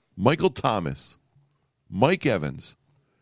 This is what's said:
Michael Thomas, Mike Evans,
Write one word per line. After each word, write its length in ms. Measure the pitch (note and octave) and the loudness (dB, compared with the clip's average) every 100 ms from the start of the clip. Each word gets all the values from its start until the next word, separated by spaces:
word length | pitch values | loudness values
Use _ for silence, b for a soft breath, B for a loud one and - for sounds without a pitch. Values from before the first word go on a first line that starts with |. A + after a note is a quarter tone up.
| _ - | _ 0
Michael 320 | G#2+ D#3+ F3+ | 2 4 0
Thomas, 640 | - C3+ G#2+ D#2+ C2+ - - _ _ _ _ _ _ _ | 0 0 0 -2 -6 -12 -18 _ _ _ _ _ _ _
Mike 360 | F#2 C3+ F#3+ D3 | 0 2 2 0
Evans, 500 | G2 D2 C2+ - - _ _ _ _ | 0 -2 -8 -14 -20 _ _ _ _